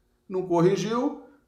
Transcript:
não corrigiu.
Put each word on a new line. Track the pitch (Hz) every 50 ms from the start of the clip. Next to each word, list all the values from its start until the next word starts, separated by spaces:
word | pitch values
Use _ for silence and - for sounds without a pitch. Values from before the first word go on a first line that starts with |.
| _ _ _ _ _ -
não | 185 185 185 185
corrigiu. | 170 170 165 185 196 185 - 214 226 247 269 294 - - - - _ _ _